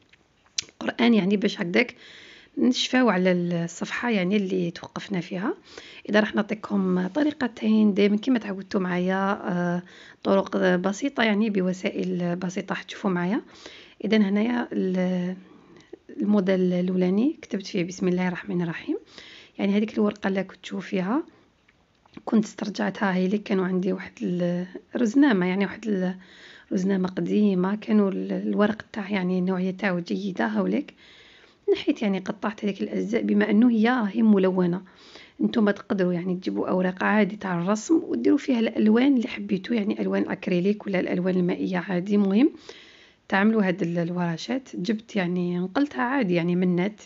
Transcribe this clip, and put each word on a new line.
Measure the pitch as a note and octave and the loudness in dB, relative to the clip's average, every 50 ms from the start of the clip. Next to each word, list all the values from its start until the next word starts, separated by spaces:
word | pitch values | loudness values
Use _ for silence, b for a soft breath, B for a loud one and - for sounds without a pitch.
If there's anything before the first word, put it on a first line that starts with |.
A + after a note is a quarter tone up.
| _ _ _ _ _ _ _ _ _ _ _ - - - | _ _ _ _ _ _ _ _ _ _ _ -10 -10 -10
القرآن، | _ _ - - - - A#3 A#3+ A#3 | _ _ -6 -6 -2 2 4 4 6
يعني | G#3 F3 F#3+ G#3 G3 | 4 4 4 2 2
باش | F#3+ G3+ - - | 0 -2 -2 -2
هكذاك | G3+ E3+ F#3 A3+ B3 - - B B B B B B B B B B B B C#4+ | -6 0 0 0 0 0 -4 B B B B B B B B B B B B 0
نشفاو | A#3+ B3 B3+ - - - - B3+ B3+ A#3 | 2 2 2 2 -2 0 2 4 4 4
على | F#3 F3+ F#3 F#3 | 4 4 4 4
الصفحة | F3+ F3+ F3 F3 F3 E3+ E3+ E3+ - - G#3 - - - - B3 | 2 2 2 0 0 -2 -2 -4 -6 -8 -8 -8 -6 -6 -2 0
يعني | A#3 G3+ F3+ F3+ G#3 G#3+ | 0 0 2 2 2 0
اللي | G3+ F#3 G3 F#3 F3+ E3+ | 0 0 -2 -2 -2 -2
توقفنا | E3+ - - - - F3 - - G3+ F3+ | -4 -8 -14 -12 -12 -12 -8 -4 -4 -4
فيها. | E3 - G3 F3+ F#3+ C4+ G4+ - B B B B B B B B B - | -4 -4 -6 -4 -4 -4 -6 -6 B B B B B B B B B 0
إذا | G#3 G#3 | 2 2
راح | G#3+ G#3+ - | 2 2 0
نعطيكم | G#3+ G3+ G#3 G#3+ G#3+ - - G#3 G3+ F#3+ F#3 F3+ F3+ F#3 F#3 | -2 -2 -2 -4 -8 -6 -4 -2 0 2 2 2 0 0 -2
طريقتين | F#3 D4+ D4 D4+ D4+ - C4 A#3+ A3+ - A#3 G#3+ G#3+ G#3+ G#3+ G#3 F#3+ | 0 0 0 0 0 -2 -6 -6 -6 -4 0 2 4 4 4 4 4
دائمًا | G3 G3+ G#3 G#3 G#3 | 4 2 2 2 0
كما | G#3+ C4+ C4 A#3 | 0 0 -2 -2
تعودتوا | G#3+ G3+ G3 F#3+ F#3+ F#3+ - G#3 | -2 -6 -8 -10 -10 -4 -4 -2
معايا، | F#3 F3+ F3 F3+ F3+ F#3 F#3+ F#3+ G3 G3 G3+ G#3 - - | -2 0 -2 -2 0 0 0 0 0 0 -2 -2 -4 -4
آه، | F#3 F3 F3 F3 F3 F3 F3 B B B B B B B _ | -2 -2 0 0 -2 -4 -6 B B B B B B B _
طرق | - G3 G3 F#3+ - - G3+ G3 F#3 F3+ | 2 2 2 2 0 -2 0 2 2 2
بسيطة | F3+ F3+ G3 G3+ G3 C#4 C#4 C4+ - A3+ | 2 2 -2 -2 -2 -4 -4 -2 0 0
يعني | A3+ G#3 G3 A3 A3+ | 2 2 2 2 2
بوسائل | G3 G3 F3+ F#3 F#3 F#3 - - - G#3+ F#3 F3+ F#3 F3 F3 F3 F3 | 2 0 0 0 -2 -2 -4 -4 -4 -2 -4 -2 -2 -2 -2 -2 -2
بسيطة | F3+ F#3 F3+ E3+ G3+ F#3 - F3+ | -4 -4 -6 -6 -6 -6 -6 -8
حتشوفوا | - - - - - - G3+ | -8 -8 -12 -16 -4 -2 -2
معايا. | F#3 F3 F3 F3+ G#3 D4+ - B B B B B B B B B B B - | 0 0 0 0 -2 -2 -4 B B B B B B B B B B B -4
إذا | G3+ G#3 A3 | 0 2 4
هنايا | G#3 G3 G3+ G#3 G#3+ A#3+ A#3+ A#3+ B3 - - | 4 4 2 2 0 0 0 -2 -4 -4 -2
ال-، | G#3 F#3+ F#3 F#3 F#3 F#3 F3+ F#3 F3+ F3+ F3+ F#3 - B B B B B B B B B B B - _ - - - | -2 -2 0 0 0 0 0 0 -2 -2 -4 -6 -8 B B B B B B B B B B B -20 _ -18 -8 -4
الموديل | G#3+ G3+ G#3 G#3 F#3+ F#3 F#3+ F#3 F#3 F3+ F3+ | 0 2 2 2 4 2 2 2 2 2 2
الأولاني | F3+ F3+ F#3 F#3 F#3 F3+ F3+ F#3+ G3+ A#3 D4 E4 - | 0 0 0 0 2 2 2 2 2 2 0 0 -4
كتبت | - - - F#3+ F#3+ - | -8 -8 -8 -8 -8 -6
فيه: | - G3+ E3 | -4 -4 -4
"بسم | F3+ F3+ - G3 F3+ | -4 -4 -2 -2 0
الله | F3+ F3+ F#3 F3+ | 0 0 0 -2
الرحمن | F3 E3+ - G#3 F#3+ F3 | -4 -6 -8 -4 -4 -2
الرحيم". | F3 E3+ E3 - - - D#4+ A4+ B B B B B B B B B B B - | -2 -2 -6 -8 -6 -6 -6 -6 B B B B B B B B B B B -4
يعني | G#3 G3 G3 G#3 | -2 0 2 2
هذيك | G#3+ G#3+ - | 0 0 0
الورقة | A3+ G#3+ G#3 G#3 - - G3+ | 0 0 0 0 -2 -4 -2
اللي | F#3+ G3 F#3+ | -2 -2 -4
كنت | F#3+ - - - | -4 -8 -16 -14
تشوفيها | - G3+ G3 F3+ - - F#3+ F3+ F#3 A#3 D4+ E4+ B B B B B _ _ _ _ _ _ _ _ _ _ _ _ _ - - | -10 -10 -10 -8 -4 -2 -2 -2 0 -2 -2 -2 B B B B B _ _ _ _ _ _ _ _ _ _ _ _ _ -14 -6
كنت | - - A3 G#3+ | 0 2 2 2
استرجعتها، | - - - - G#3 F#3+ - G#3+ G3+ F#3+ - A3 G3 F#3 | 0 -4 -8 -8 -6 -4 -4 -4 -4 -2 -2 -2 0 2
هي | F#3 F#3 | 2 2
اللي | F#3 G#3 G#3 | 2 0 -2
كانوا | G#3 - - F#3+ F#3+ | -2 -2 -2 0 0
عندي | F#3 F#3 F3+ F3+ G3 F#3 | 0 0 -2 0 -2 -4
واحد | F#3+ - - - - | -4 -6 -12 -12 -8
ال-، | A3 F#3+ F3+ F3 F3 F3 F3 F3 F3+ F#3 - - - _ - | -6 -4 -2 -2 -2 -2 -2 -4 -6 -8 -10 -16 -18 _ -4
الرزنامة، | - B3 G#3+ G#3+ C#4 D4 D4 A3+ F#3 F3+ | -2 -2 2 4 4 6 6 6 4 2
يعني | F3+ F#3 G3 G3+ | 2 2 0 -2
واحد | F#3+ - - A3 A3+ | -2 -4 -8 -4 -4
ال-، | G#3 F#3 F3+ F3+ F#3 F#3 B B B B B B B B B B | -2 0 -2 -2 -4 -6 B B B B B B B B B B
الرزنامة | - G3 F#3 G3 G3 F#3+ F#3 F#3 | -4 -2 0 0 0 0 0 -2
قديمة، | F#3 - F3 F3+ F#3+ G#3 G#3 G#3 F#3+ F3+ F3+ F#3+ G3+ | -2 -4 -2 0 2 4 4 4 4 2 2 0 -2
كانوا | G#3+ - - A3 G#3+ G3+ G3 | -4 -2 0 2 4 4 2
ال-، | F#3+ F#3 F#3+ G3 | 0 -2 -4 -4
الورق | G3 F3+ G3+ G#3+ G3+ G3 G#3 G#3 G#3+ G#3+ - - - | -4 -4 -2 -2 0 2 2 2 0 -4 -10 -12 -10
تاع | A3+ G3 F#3 | -10 -6 -4
يعني | G#3 G3 F3+ F3+ F#3 F#3 | -2 -2 0 0 0 0
النوعية | F3+ F3+ F#3+ F3+ F3+ F#3+ | 0 0 0 0 -2 -2
تاعو | F#3 F#3 G#3+ G3+ F3+ F3 | -4 -2 -2 -2 -2 -2
جيدة، | F3 - G#3 F#3 G3 G3+ F3+ - A3+ A3+ | -2 -4 -6 -6 -4 -6 -4 -2 -2 -2
هاوليك | G#3+ G#3+ F#3 F3+ G3 B3 D4+ - - B B B B B B B B B B B B B _ - G4 | 0 0 0 0 0 -2 -4 -6 -14 B B B B B B B B B B B B B _ 0 0
نحيت | - - - D4+ - | 0 2 -2 -2 0
يعني | A#3+ G3+ G3 F#3+ | 0 0 0 -2
قطعت | F#3+ - G#3+ - - G#3+ G#3+ - - | -2 -6 -8 -4 -4 -6 -6 -4 -4
هذيك | G#3 F#3+ - | -4 -2 -2
الأجزاء، | G#3+ G#3+ G#3+ F#3+ F#3 F#3+ A3+ A3+ | -6 -4 -4 -4 -2 -2 -2 -2
بما | G3+ G#3 G#3 G3+ G#3 G#3 | 0 2 2 2 4 4
أنه | G#3+ G#3 A#3+ B3+ | 4 6 6 6
هي | A#3 A3 G#3+ A#3 | 6 4 4 4
راهي | B3+ B3+ A3 G3 F#3+ A#3 | 4 2 0 -2 0 2
ملونة. | A3+ A3 G#3 G3 F#3 F#3+ F#3 F#3 F3+ F3 F3 F#3+ - B B B B B B B B B B B | 6 6 6 6 6 4 4 4 2 2 0 -2 -6 B B B B B B B B B B B
نتوما | - G#3 G#3 A#3+ G#3+ G3+ | -2 0 2 4 2 2
تقدروا | G3+ - - - - F#3+ F#3 F3+ F3+ | 2 0 -2 -4 0 0 2 0 0
يعني | F3 F3 F#3+ F3+ | -2 -2 -2 -4
تجيبوا | F3+ F#3 - G3 G3+ - - | -4 -4 -4 -4 -2 -2 0
أوراق | G3 F#3 F#3 F#3 F#3 - G#3+ | 0 0 0 0 -2 0 0
عادي | G3+ G3+ G#3+ G#3 F3+ G#3+ | 2 4 4 2 2 0
تاع | - - F#3+ F3+ E3+ | -6 -6 -4 -4 -2
الرسم | E3+ F#3 G#3+ G#3+ A3 - D#4+ E4 - | 0 0 -2 -2 0 2 0 0 2
وديروا | - D#4 A#3+ A#3+ C#4+ D4 C#4+ | 0 -4 0 2 4 2 2
فيها | - - C4 A3+ | 2 0 0 0
الألوان | A3 A3+ - - G#3+ G#3+ G#3+ A#3 B3+ C#4+ C#4+ B3 | 0 0 0 2 4 4 4 6 4 4 4 2
اللي | A3 - | 0 -2
حبيتوا، | - G#3+ G3+ G3+ G#3 F3+ F#3+ - A#3+ | -6 -10 -6 -4 -4 -4 -2 -2 -2
يعني | A3+ G3+ G#3 G#3+ G#3+ | -2 0 -2 -2 -2
ألوان | G#3 F#3+ G3 G3 G3 - | -2 -2 0 0 -2 -2
أكريليك | - - - - F#3 F3 F3 G3 G#3+ G#3 - G#3 | -4 -6 -4 -2 0 2 2 2 0 0 -4 -4
ولا | F#3+ F3+ | -2 -2
الألوان | - - G3+ F3+ F3+ F#3 F#3 | -2 0 -2 -2 0 0 0
المائية | F#3 F3+ F3 F#3 - C#4+ F#3 F#3 F3+ | 2 2 0 0 -2 -4 -2 -2 -4
عادي، | E3+ G3 F#3+ F3 F3 G3+ G3+ G#3 | -4 -2 -4 -4 -2 2 2 2
مهم | G#3 F#3+ G3 G#3 C4+ F#4+ - B B B B B B B B B B B B B _ _ | 4 4 4 4 4 4 2 B B B B B B B B B B B B B _ _
تعملوا | - F#3+ G3+ A3 A3+ A3 G3+ | 0 2 2 4 4 2 2
هاد | F#3+ F3+ F#3 | 2 0 0
ال-، | F3+ E3+ E3+ F3 | -2 -2 -2 -2
الورشات. | E3+ E3 F3 F3+ F3 E3+ E3 D#3+ - - A#3+ C4+ C4 - - | -2 -2 -2 -2 -2 -2 -4 -6 -6 -6 -6 -6 -6 -8 -10
جبت | G#3 F3+ - A3 A3 - - - | -6 -4 -2 -4 -4 -4 -6 -4
يعني | G#3+ F3+ F3 F3+ F3+ F3+ F3 F3 F3+ | -2 -2 0 0 -2 -2 -2 -2 -2
نقلتها | F3+ F#3 F#3 - C#4+ D4 - B3+ | -4 -2 0 -2 -2 -2 -2 -4
عادي | B3+ A#3+ C4 C#4+ B3 F#3 F3 | -2 0 0 0 0 2 2
يعني | E3+ E3 F3 F3 | 0 2 2 0
من | F3+ F#3 | 2 2
النت، | F3+ F3+ F3 F3 G#3 G#3+ - - | 2 2 2 0 -2 -4 -8 -16